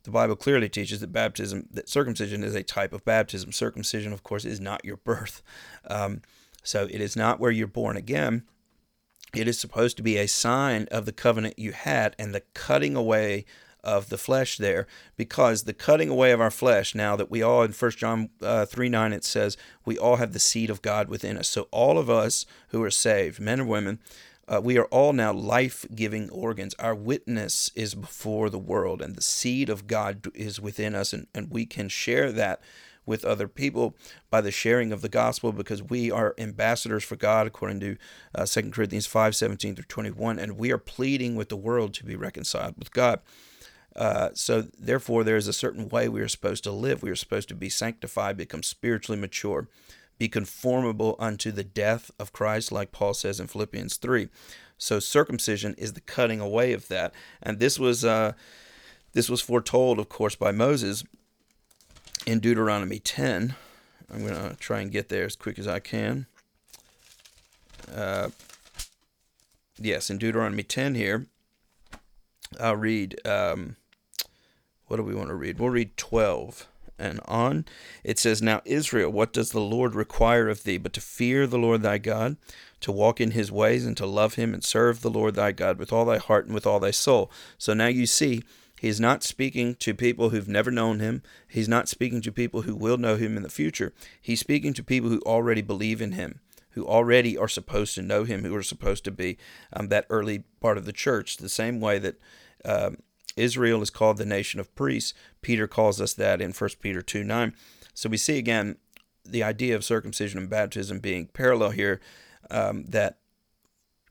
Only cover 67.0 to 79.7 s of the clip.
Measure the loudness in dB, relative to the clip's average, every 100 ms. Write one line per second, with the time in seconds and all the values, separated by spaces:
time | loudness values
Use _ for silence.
67 | _ -20 -20 _ _ _ _ -20 -14 -8
68 | -4 -4 -6 -8 -20 -20 _ -16 -16 _
69 | _ _ _ _ _ _ _ -8 -4 -2
70 | -4 -4 -2 0 -2 -2 -6 -2 -2 -2
71 | -2 -2 -6 _ _ _ _ _ _ -20
72 | _ _ _ _ -20 -4 0 0 2 0
73 | -2 -6 -2 0 0 -2 -6 -12 _ _
74 | _ -12 -12 _ _ _ _ _ -8 -6
75 | -4 -6 -6 -6 -6 -2 0 0 -2 -6
76 | -2 2 2 2 -4 -14 -20 _ -20 -8
77 | -8 -8 -4 0 2 0 -4 -12 -20 -14
78 | -4 0 2 2 2 2 0 -2 2 2
79 | 2 2 2 2 -2 0 -2